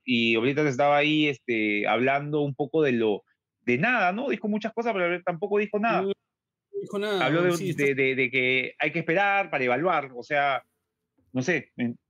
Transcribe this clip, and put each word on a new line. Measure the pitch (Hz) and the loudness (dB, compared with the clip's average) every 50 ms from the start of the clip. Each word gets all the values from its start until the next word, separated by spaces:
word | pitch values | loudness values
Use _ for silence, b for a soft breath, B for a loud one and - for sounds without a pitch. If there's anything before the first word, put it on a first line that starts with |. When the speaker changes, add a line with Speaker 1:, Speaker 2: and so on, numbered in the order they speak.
| _ | _
Speaker 1:
y | 127 123 117 117 113 113 | -2 0 2 2 2 2
Oblitas | 110 117 135 135 147 151 | 2 2 0 2 2 0
estaba | 147 127 131 143 143 147 | 0 2 2 2 4 4
ahí, | 147 147 151 156 151 151 147 | 4 4 2 2 2 2 0
este, | 135 - _ 127 117 110 107 104 104 104 104 | -2 -4 _ -2 -2 0 0 0 0 0 0
hablando | 104 110 117 127 135 139 143 147 147 151 151 | 0 0 2 2 2 0 0 -2 -2 -2 -2
un | 147 143 131 | -2 -2 -2
poco | - 147 127 - 160 | -4 -4 -2 0 0
de | 151 139 | 2 2
lo, | 123 113 110 107 98 92 - _ _ _ _ _ _ _ | 2 2 2 0 0 -2 -4 _ _ _ _ _ _ _
de | - 120 123 127 | -2 0 0 2
nada, | 190 247 254 226 185 180 | 2 0 0 2 0 0
¿no? | 190 226 277 254 | 0 -2 -4 -4
Dijo | 220 208 - 208 | -4 -4 -2 -2
muchas | 214 214 226 214 | -2 -2 -4 -6
cosas, | - 220 226 233 202 | -6 -4 -4 -2 -2
pero | 185 175 175 180 175 | 0 0 0 -2 -2
tampoco | - 185 170 156 202 190 202 208 | -4 -6 -6 -4 -4 -2 -2 -2
dijo | 214 202 - 202 | -2 -2 -2 -2
nada. | 208 226 208 185 | 0 0 0 0
Speaker 2:
No, | 196 196 | 0 -2
no | 196 _ _ _ _ _ _ _ _ _ _ _ 202 202 | -4 _ _ _ _ _ _ _ _ _ _ _ -12 -10
dijo | 202 - 202 202 | -8 -6 -6 -4
nada, | 208 214 202 - 131 | -2 -2 0 0 0
Speaker 1:
Habló | 131 151 170 | 2 2 2
de, | 175 180 | 2 2
Speaker 2:
sí, | 170 - 190 180 | 0 0 -2 -4
está | 151 143 143 | -2 0 0
Speaker 1:
de, | 139 135 | 0 2
de, | 135 135 131 131 | 2 0 0 2
de | 131 131 117 | 0 0 0
que | 131 131 127 127 131 131 127 - - - | 0 0 0 2 0 0 -2 -4 -4 -4
hay | 151 156 | -4 -4
que | 147 170 | -2 -4
esperar | 160 - 165 190 202 202 196 196 196 160 | -2 0 0 2 2 2 2 0 0 -2
para | 156 139 127 | -2 -2 0
evaluar, | 123 120 135 170 185 165 151 139 127 123 | 0 0 2 2 0 0 0 -2 -4 -10
o | 120 | -12
sea, | 113 - 151 143 143 139 131 - - _ _ _ _ _ _ _ _ _ _ _ _ _ | -6 -2 0 0 2 2 0 -2 -6 _ _ _ _ _ _ _ _ _ _ _ _ _
no | - 131 | -6 -4
sé, | 127 180 170 135 - - _ | -2 0 -2 -2 -4 -8 _
en, | - 120 117 123 - _ | -6 -4 -4 -6 -8 _